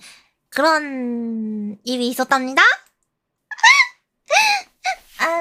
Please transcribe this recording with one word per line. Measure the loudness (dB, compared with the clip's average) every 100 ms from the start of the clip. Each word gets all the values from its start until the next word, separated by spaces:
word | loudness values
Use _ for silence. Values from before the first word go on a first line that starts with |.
| -12 -20 _ _ _
그런 | 0 4 2 0 -6 -4 -4 -4 -6 -6 -6 -8 -8
일이 | -6 -2 -2
있었답니다. | -2 0 0 0 0
<laughs> | 2 2 _ _ _ _ _ _ -18 2 4 4 2 -4 _ _ -2 2 2 0 -6 _ -8 -8 -10 -6
아, | -2 -2